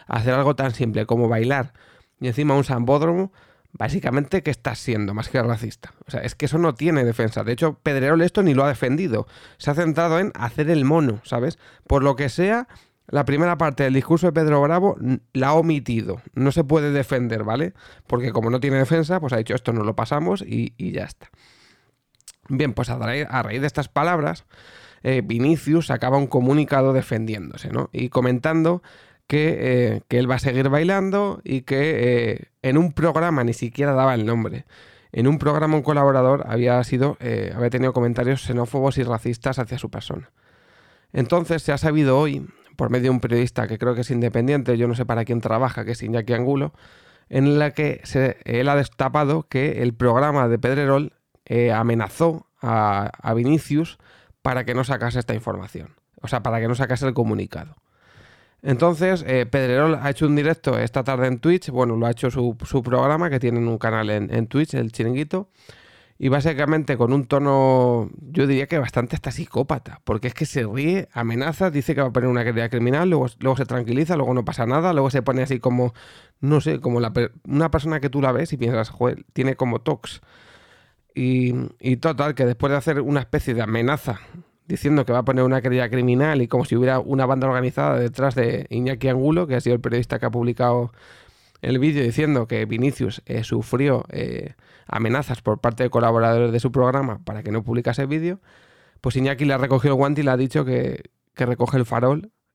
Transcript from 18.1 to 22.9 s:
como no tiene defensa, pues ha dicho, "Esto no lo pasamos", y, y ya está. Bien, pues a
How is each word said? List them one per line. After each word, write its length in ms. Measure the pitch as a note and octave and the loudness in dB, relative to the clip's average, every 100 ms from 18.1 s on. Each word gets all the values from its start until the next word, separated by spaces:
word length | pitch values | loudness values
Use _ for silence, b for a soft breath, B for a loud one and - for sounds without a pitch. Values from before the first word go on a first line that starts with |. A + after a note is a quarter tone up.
| B2 B2+ | -2 0
como 180 | A#2 A2+ | 0 0
no 100 | B2+ | 0
tiene 180 | C#3 C3+ | 2 2
defensa, 420 | C3 E3 D#3 F#3 | 2 2 2 -2
pues 140 | C#3+ | -2
ha 40 | A#2+ | -2
dicho, 160 | A2+ | -2
"Esto 180 | B2+ - | -4 -2
no 120 | A#2 | -2
lo 120 | G#2 G#2+ | -2 -2
pasamos", 460 | A#2 D3 E3+ F#3+ | -2 -2 -2 -4
y, 320 | G3 A#2 A#2 - | -4 -4 -6 -6
y 160 | - | -8
ya 120 | - | -6
está. 260 | - - - b b b b b b _ _ _ - - - | -10 -14 -20 b b b b b b _ _ _ -20 -18 -6
Bien, 260 | C3+ C#3+ | -2 -2
pues 160 | A2+ | -2
a 80 | A#2 | -4